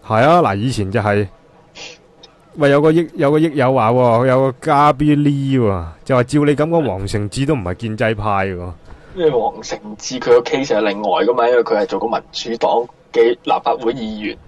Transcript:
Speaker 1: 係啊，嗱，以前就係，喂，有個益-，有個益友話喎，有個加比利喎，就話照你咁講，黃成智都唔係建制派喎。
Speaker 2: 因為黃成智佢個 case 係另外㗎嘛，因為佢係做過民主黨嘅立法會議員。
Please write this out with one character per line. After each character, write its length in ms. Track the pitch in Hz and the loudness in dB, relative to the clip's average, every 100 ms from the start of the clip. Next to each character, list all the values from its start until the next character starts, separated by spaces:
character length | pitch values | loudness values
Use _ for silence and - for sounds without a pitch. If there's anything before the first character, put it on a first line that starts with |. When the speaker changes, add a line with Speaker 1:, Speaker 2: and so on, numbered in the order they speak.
| - | 0
Speaker 1:
係 80 | 110 | 2
啊， 180 | 139 175 | 4 4
嗱， 140 | 135 98 | 2 -2
以 140 | 123 | -4
前 200 | 113 95 | -4 -2
就 100 | 110 | 0
係， 260 | 104 104 101 - _ - _ - - - _ _ - _ _ - | 0 0 -2 -8 _ -20 _ -20 -20 -20 _ _ -20 _ _ -2
喂， 140 | 143 | 2
有 100 | 139 | 4
個 120 | 156 | 4
益-， 160 | 160 160 | 2 0
有 160 | - 139 | -2 0
個 80 | 156 | 2
益 160 | 165 147 | 0 0
友 160 | 131 | 0
話 160 | 131 110 | 2 2
喎， 360 | 123 123 113 131 | 4 4 4 4
有 120 | 127 | 2
個 140 | 135 127 | 0 -2
加 320 | 160 143 147 | 0 4 4
比 220 | 139 151 147 | 2 2 2
利 420 | 147 143 135 131 | 2 0 0 2
喎， 260 | 110 95 80 - | 2 -2 -6 -14
就 100 | - | -2
話 80 | 127 | 0
照 220 | 123 147 | 2 0
你 100 | 147 | 2
咁 100 | 139 156 | 0 0
講， 180 | 170 131 | 0 0
黃 200 | 92 98 | -4 -4
成 220 | 107 104 | -4 -4
智 160 | 127 139 | -4 -2
都 80 | |
唔 80 | 143 | -2
係 120 | 90 | -4
建 220 | 90 113 107 | -6 -8 -2
制 180 | 113 | -2
派 320 | 107 107 98 98 | -2 -2 -2 -2
喎。 260 | 90 90 87 - - - 190 | -6 -10 -14 -20 -20 -18 -2
Speaker 2:
因 80 | |
為 60 | 160 | 0
黃 320 | 123 107 107 | 0 -2 -6
成 160 | 107 - 107 107 | -12 -14 -14 -14
智 160 | - 127 | -12 -8
佢 60 | 123 | 2
個 140 | 120 | 2
case 240 | 123 147 135 | 2 -4 -2
係 140 | 107 | -2
另 220 | 107 98 | -2 -4
外 220 | 104 - | -4 0
㗎 100 | 113 | 0
嘛， 140 | 120 120 | 0 2
因 80 | 123 | 2
為 60 | |
佢 120 | 113 107 | 0 -2
係 80 | 98 | -2
做 120 | 95 | -4
過 100 | 113 | -4
民 120 | - - | -6 -8
主 240 | - 120 117 | -12 -10 -4
黨 140 | - 117 123 _ _ | 0 0 -4 _ _
嘅 180 | 117 117 | 2 2
立 320 | 123 - 127 | 2 -2 -2
法 100 | - 110 | -2 -2
會 120 | 113 | -4
議 260 | 135 110 107 | -4 -8 -8
員。 180 | 101 - | -10 -12